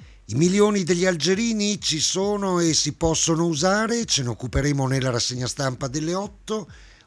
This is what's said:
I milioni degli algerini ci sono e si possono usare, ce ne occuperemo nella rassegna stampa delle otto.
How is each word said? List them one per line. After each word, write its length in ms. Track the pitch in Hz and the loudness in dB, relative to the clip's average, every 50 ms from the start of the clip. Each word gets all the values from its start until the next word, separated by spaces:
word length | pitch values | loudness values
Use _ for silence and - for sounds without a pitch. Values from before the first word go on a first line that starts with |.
| - - - - - - | -20 -20 -20 -20 -12 -4
I 80 | 107 | 0
milioni 480 | 131 170 180 190 202 208 208 208 202 180 | 2 2 4 4 4 4 4 4 2 0
degli 200 | 151 185 170 185 | 0 0 2 2
algerini 760 | 185 180 156 135 170 190 196 233 233 226 208 202 208 208 139 | 2 2 2 2 0 0 2 0 0 0 0 0 0 -2 -2
ci 220 | - - 147 156 | -2 -4 -2 0
sono 580 | - - - 185 196 202 208 202 196 190 180 175 | -2 -2 0 0 0 0 0 0 0 0 2 2
e 140 | 170 165 | 2 2
si 200 | 147 - - 151 | 2 2 0 -2
possono 520 | - - 165 165 156 - - 160 165 156 170 | -2 0 0 0 0 2 0 0 2 2 2
usare, 600 | 170 160 135 170 185 196 214 226 208 233 233 226 | 0 0 2 2 2 2 2 0 0 -2 -2 -2
ce 160 | - - - | 0 0 0
ne 80 | 127 120 | 0 -2
occuperemo 560 | 107 - - 117 - 135 135 147 143 139 131 | -4 -6 -6 -4 -2 0 0 0 0 0 0
nella 240 | 127 135 135 131 131 | 0 0 0 0 0
rassegna 360 | 120 117 - - 127 123 127 | 0 0 -2 -2 -4 -4 -6
stampa 400 | 117 - - 139 135 123 113 139 | -6 -4 -4 -4 -4 -4 -4 -6
delle 280 | 131 120 156 156 165 180 | -6 -4 -4 -4 -4 -4
otto. 520 | 190 202 202 - - - - 214 220 180 - - - - - - - - | -4 -6 -8 -12 -14 -8 -6 -6 -6 -6 -8 -16 -20 -20 -20 -20 -20 -18